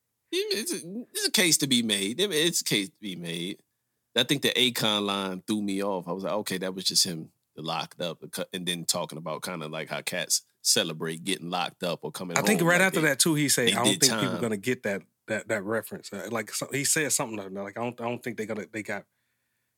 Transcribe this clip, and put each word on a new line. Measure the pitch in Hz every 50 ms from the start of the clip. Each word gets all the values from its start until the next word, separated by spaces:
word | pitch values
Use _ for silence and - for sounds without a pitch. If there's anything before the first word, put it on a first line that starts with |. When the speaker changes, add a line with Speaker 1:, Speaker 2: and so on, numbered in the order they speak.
| _ _ _ _ _ _
Speaker 1:
Yeah, | 320 359 415 440
it's | 392 208 233 349 349
a, | 160 - 170 190 233 247 - -
it's | 427 415 381
a |
case | - 220 185 170 151 -
to | 151 139
be | 131 120 113
made. | 110 104 98 98 98 120 170
I | 190
mean, | 208 170 151 156
it's | 175 170 -
a | -
case | - - 107 98 95
to | - _
be | - 101 90
made. | 87 87 85 82 85 85 98 - - _ _ _ _ _ _ _ _ _ _ _
I | 117 120
think | - 156 135 113
the | 117
Akon | - - 127 123 117 - 117 113 104 104 101
line | 101 98 98 98 95 92 92 -
threw | - 110 107 104
me | 101 98 98 98
off. | 101 98 90 87 90
I | 85
was | 95 95
like, | 82 90
"Okay, | 107 107 - 95 92
that | 95 95 95
was | 95 92
just | - 87 - -
him | 95 87 80 78 - _ _ _ _ _
locked | - 76 82 82 80 80 - - -
up," | 87 87 - - -
and | 92 -
cu-, | - 90 - -
and | 92 87
then | 85 87 85 80
talking | - - 90 85 82 - 80
about | 82 87 78 76 -
kinda | - 90 82 78 78
like | 76 80 78 73
how | 76 71 69
cats | - - 90 76 - - - - _ _ _ -
celebrate | - - 120 101 85 82 80 82 82 80 80 87
getting | 95 92 - 82 85
locked | 87 90 85 - - _ -
up | 90 82 - -
or | -
coming | - - 95 90 85
Speaker 2:
I | - 147
think | - 214 175
Speaker 1:
home, | 175 165
Speaker 2:
right | 175 180
Speaker 1:
like | 190 190
Speaker 2:
after | - 175
Speaker 1:
they, | 156 151
Speaker 2:
that | 135 131
too, | - 175 156
he | 147 151 135
said, | - - 123 110
Speaker 1:
they | 98
Speaker 2:
"I |
don't | 113 120
Speaker 1:
did | - 98 92
Speaker 2:
think | 139 131 117
people | 110 101 95 92
Speaker 1:
time. | -
Speaker 2:
gonna | 120 113 110
get | 101 98 127 123 - -
that, | 107 98 95 - _ _ _ _ -
that, | 110 104 - 107
that | 113 107 92
reference." | 101 113 110 104 - 101 92 - - -
Uh, | 98 87 104 117
like, | 113 107 - -
so, | - 143 - -
he | 139 143
said | 127 - 160 156 131 -
something | - 147 120 110 104
like | 98 95 95
that. | 98 98
Like, | 101 101 110
"I | 117
don't, | 123 120 -
I | 117
don't | 117 123 117 -
think | 123 110
they | - 110
gonna, | 104 113 107 98 - -
they | 110 101
got." | - 107 98 - _ _ _ _ _ _ _ _ _ _ _ _ _ _